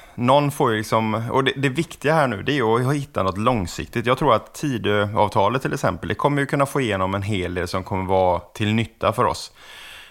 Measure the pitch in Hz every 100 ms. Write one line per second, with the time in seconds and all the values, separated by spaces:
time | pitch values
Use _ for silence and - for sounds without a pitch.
0 | - - 120 143 143 139 131 110 107 113
1 | 110 110 117 127 131 135 139 127 - -
2 | 139 160 139 101 98 143 110 113 127 147
3 | 139 - 95 92 113 123 87 - - -
4 | 117 127 151 107 - - 151 117 - 101
5 | 101 101 101 110 101 123 151 143 127 87
6 | 85 - 147 143 139 143 139 147 123 98
7 | 95 101 101 104 87 90 87 95 92 95
8 | 92 95 92 87 - - 104 110 113 -
9 | 90 110 104 - - - - - - -
10 | -